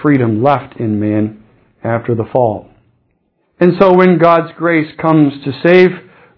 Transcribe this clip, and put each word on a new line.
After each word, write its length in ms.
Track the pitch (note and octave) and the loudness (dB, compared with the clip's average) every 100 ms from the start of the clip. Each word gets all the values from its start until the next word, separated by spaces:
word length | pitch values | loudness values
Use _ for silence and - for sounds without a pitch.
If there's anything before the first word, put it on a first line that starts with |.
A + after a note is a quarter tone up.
freedom 420 | D3+ C#3 A#2 G#2+ | -2 0 0 -2
left 340 | C3+ C3+ - - | 0 -2 -6 -10
in 220 | A2+ G#2 | -6 -4
man 440 | G#2 G#2+ G#2+ A2 _ _ _ _ | -2 -2 -4 -8 _ _ _ _
after 320 | A2+ A#2 A2+ A2+ | -6 -6 -4 -6
the 100 | G#2+ | -4
fall. 440 | C3 A#2+ G2+ - _ _ _ _ _ _ _ _ - | -2 -2 -4 -12 _ _ _ _ _ _ _ _ -2
And 140 | F3 F3+ | 0 2
so 140 | G3 | 2
when 240 | F#3 F#3 E3+ | 4 4 4
God's 340 | E3+ E3 D3+ - | 2 2 -2 -6
grace 340 | E3+ D#3+ D#3 - | -2 -2 -4 -6
comes 460 | D#3+ D#3 C#3+ C3+ | 0 2 2 -2
to 100 | C#3 B2+ | -10 -2
save 280 | E3+ F3+ F#3 F#3 - _ _ | 2 4 2 0 -18 _ _